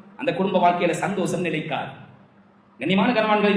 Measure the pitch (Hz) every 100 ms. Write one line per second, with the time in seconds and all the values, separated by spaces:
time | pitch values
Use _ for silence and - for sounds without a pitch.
0 | - - 156 180 190 185 175 175 170 156
1 | 160 196 160 170 175 156 156 127 - -
2 | - - - _ _ _ _ - 156 196
3 | 247 220 214 208 202